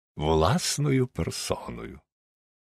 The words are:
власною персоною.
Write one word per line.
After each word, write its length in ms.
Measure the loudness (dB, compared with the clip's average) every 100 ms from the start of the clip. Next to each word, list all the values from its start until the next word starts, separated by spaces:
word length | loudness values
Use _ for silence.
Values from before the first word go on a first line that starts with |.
| _ -4
власною 920 | 2 4 4 2 0 -2 2 2 0
персоною. 920 | -2 -4 -4 -4 -4 -6 -12 -12 -14 _ _ _ _ _ _